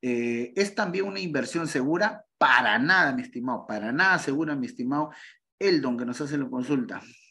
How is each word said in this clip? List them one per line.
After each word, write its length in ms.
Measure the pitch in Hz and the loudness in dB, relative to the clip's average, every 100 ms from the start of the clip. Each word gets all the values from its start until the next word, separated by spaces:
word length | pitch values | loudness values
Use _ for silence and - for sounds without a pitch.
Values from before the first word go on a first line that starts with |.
Eh, 500 | 127 120 120 117 120 - | 0 0 0 -2 -4 -2
"¿es 200 | 202 - | -2 0
también 300 | 202 185 196 | -2 -2 -4
una 140 | 196 | -4
inversión 480 | 180 156 117 170 165 | -4 -4 -2 -4 -2
segura?". 560 | 143 131 170 208 220 - _ | -2 0 2 0 -2 -18 _
Para 400 | 143 123 120 107 | 4 6 4 2
nada, 340 | 147 185 156 | 4 4 4
mi 120 | 127 | 0
estimado, 420 | - - 123 117 - | -6 -8 -6 -6 -6
para 260 | 107 107 | -6 -4
nada 280 | 135 190 175 | 2 4 4
segura, 360 | 147 139 160 143 | 0 -2 -2 -2
mi 120 | 120 | -6
estimado 420 | - 123 143 151 - - _ _ _ | -6 -4 -2 -4 -8 -20 _ _ _
Eldon, 400 | 196 170 135 120 | 2 4 2 -2
que 80 | 120 | -4
nos 160 | 123 | -6
hace 160 | 147 147 | -4 -4
la 100 | 127 | -4
consulta 540 | 127 127 143 110 98 - - _ | -4 0 0 -2 -8 -14 -20 _